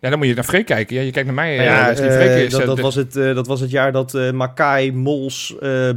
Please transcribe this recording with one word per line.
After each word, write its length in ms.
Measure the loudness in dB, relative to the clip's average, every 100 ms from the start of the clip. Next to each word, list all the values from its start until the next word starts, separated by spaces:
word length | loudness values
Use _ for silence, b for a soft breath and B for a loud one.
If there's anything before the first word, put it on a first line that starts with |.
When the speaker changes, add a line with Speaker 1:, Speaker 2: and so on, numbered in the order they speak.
Speaker 1:
Ja, 80 | -2
dan 80 | 0
moet 100 | 2
je 60 |
naar 100 | 0
Freek 220 | 0 0 0
kijken. 300 | -2 -2 -4
Ja, 60 |
je 80 | -2
kijkt 160 | -2 -2
naar 80 | -2
mij, 200 | -2 0
Speaker 2:
Nou 120 | 2
ja, 120 | 4
Speaker 1:
eh, 40 | 2
Leslie. 200 | 2 2
Speaker 2:
eh, 60 |
Speaker 1:
Freek 300 | 4 4 4
is, 60 | 2
Speaker 2:
dat, 80 | 2
Speaker 1:
eh, 60 | 0
Speaker 2:
dat 100 | 0
Speaker 1:
de 60 |
Speaker 2:
was 120 | 0
het, 220 | -2 -4 0
eh, 180 | 0
dat 120 | 0 -2
was 140 | -4
het 100 | -2
jaar 220 | 0 0
dat, 220 | 0 -2
eh, 160 | -2 -2
Makai, 640 | -2 -4 0 0 2 0
Mols, 640 | -2 -2 -2 -4 -8 -12 -8
eh, 280 | -4 0 0